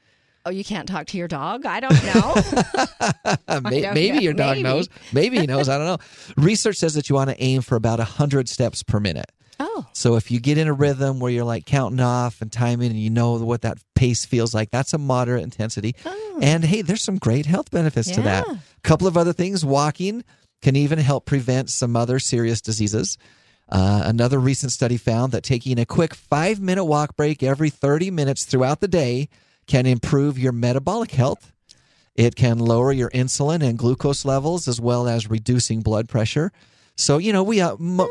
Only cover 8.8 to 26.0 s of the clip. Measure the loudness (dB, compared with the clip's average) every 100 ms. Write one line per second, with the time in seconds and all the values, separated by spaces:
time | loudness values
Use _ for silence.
8.8 | -4 -2 -2 -4 -8 _ _ -10 -6 -8
9.8 | -10 -2 0 2 0 -2 0 2 0 2
10.8 | 0 2 -2 -2 -2 -2 -2 -4 -2 -2
11.8 | 0 0 0 0 -2 -6 -8 -2 -2 0
12.8 | 0 0 0 2 2 0 -2 -2 -4 -6
13.8 | _ 0 0 0 0 0 0 0 -2 -2
14.8 | -2 -2 0 0 0 -2 -4 -6 -6 -4
15.8 | -6 -6 -10 -10 -8 -2 2 2 2 0
16.8 | -2 -4 -4 -2 0 0 0 -2 -2 -2
17.8 | 0 0 -2 0 0 0 -2 -6 -12 _
18.8 | 2 4 4 2 2 0 -2 -2 0 2
19.8 | 0 -2 -6 -6 -12 _ _ _ 0 2
20.8 | 2 2 2 0 0 -2 0 -2 -2 -2
21.8 | 0 0 0 0 0 0 0 -2 -4 -2
22.8 | 0 -2 -4 -8 _ _ _ _ _ 2
23.8 | 2 2 2 2 2 2 2 0 -4 -2
24.8 | -2 0 0 0 0 -2 -2 -2 0 -2
25.8 | 0 0